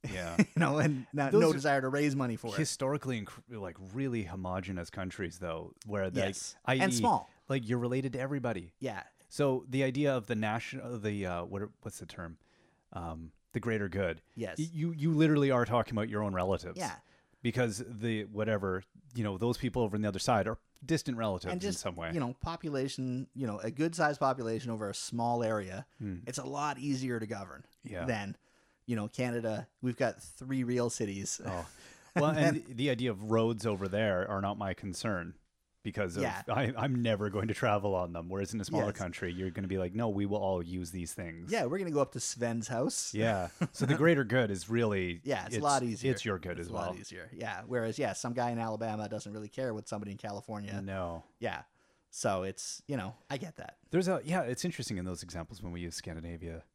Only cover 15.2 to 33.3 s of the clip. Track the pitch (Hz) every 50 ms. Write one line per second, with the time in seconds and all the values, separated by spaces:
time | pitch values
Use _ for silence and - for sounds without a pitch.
15.2 | 160 156 151 147 143 139 131 123 120 104 120 120 110 - 117 107 107 117 107 104
16.2 | 107 101 95 90 90 95 95 82 80 87 - 185 180 113 80 - _ _ _ _
17.2 | _ _ _ _ - 120 110 131 123 117 101 98 123 98 123 104 110 117 113 107
18.2 | 104 101 107 101 107 110 110 101 95 95 92 92 92 _ _ - - - - 117
19.2 | 110 104 98 90 110 120 120 - - 123 90 127 117 107 98 107 107 104 95 95
20.2 | - - 120 107 95 110 110 - _ _ _ - - 131 165 147 - - 127 113
21.2 | 113 107 95 90 - 92 92 90 92 101 180 - - 98 87 87 82 82 165 170
22.2 | 131 120 127 _ - 160 165 170 - 160 143 135 131 139 - - 131 127 123 127
23.2 | 135 - _ 127 135 113 104 104 101 113 113 127 156 165 165 170 165 151 143 -
24.2 | 147 135 131 127 120 113 113 110 - 120 113 107 107 101 98 - - - - 117
25.2 | 117 120 120 120 117 110 110 107 98 92 92 101 131 _ _ _ 107 101 92 87
26.2 | 107 - 131 147 131 135 139 139 147 147 143 127 131 147 139 127 131 127 120 113
27.2 | 110 104 113 101 98 87 69 67 - - _ _ _ 117 110 90 85 135 117 107
28.2 | 101 98 95 - _ _ _ _ _ _ _ _ _ - 120 110 104 113 - -
29.2 | 127 123 120 120 113 113 110 101 117 - _ _ - 127 120 - 135 113 - -
30.2 | - - - - 131 127 135 131 127 120 123 123 120 117 - - 113 101 98 98
31.2 | 98 - - - - - 92 87 82 - - - - - - - - - - 175
32.2 | 147 151 156 160 147 165 151 160 - - 131 117 131 147 127 113 123 123 107 95
33.2 | 104 107